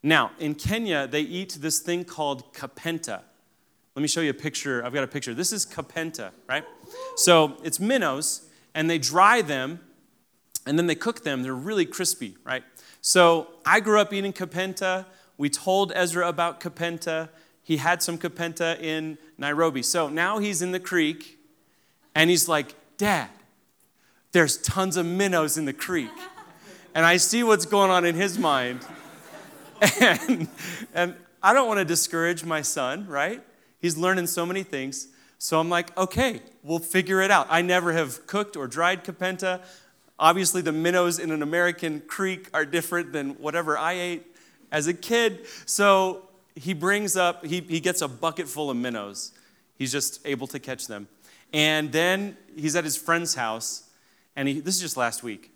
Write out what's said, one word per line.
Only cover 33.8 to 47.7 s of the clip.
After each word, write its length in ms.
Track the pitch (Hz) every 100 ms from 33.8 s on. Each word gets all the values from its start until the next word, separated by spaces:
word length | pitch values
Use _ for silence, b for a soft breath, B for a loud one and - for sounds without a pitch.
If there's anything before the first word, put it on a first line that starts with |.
| 175 156
learning 280 | 180 190 170
so 180 | 175 170
many 160 | 190
things. 460 | 185 139 131 135 - b b b
So 240 | - 160
I'm 80 | 165
like, 260 | 175 170 -
"Okay, 420 | 185 - 262 220 - _
we'll 160 | 143 165
figure 420 | 165 196 180 190
it 100 | 190
out." 160 | 190 135
I 100 | 160
never 320 | 175 180 175
have 340 | 165 147 117 -
cooked 300 | 202 208 170
or 100 | 131
dried 380 | 131 170 190
kapenta. 560 | - 165 185 180 185 185 B B B B B -
Obviously, 440 | 156 175 180 185
the 100 | 165
minnows 460 | 156 170 180 175 165
in 120 | 170
an 120 | 156
American 580 | 147 170 175 175 165 151
creek 480 | - - 190 185 -
are 100 | 147
different 480 | 151 160 160 175 170
than 200 | 160 139
whatever 440 | 139 147 165 160 147
I 160 | 156
ate 300 | 180 175 170 - b b b _
as 140 | 151 151
a 80 |
kid. 520 | 175 - 233 226 190 B B -
So 560 | - 202 196 190 - - _ _
he 180 | - 143
brings 460 | 170 180 202 202 185
up, 260 | 175 170
he, 160 | 160 180
he 200 | 156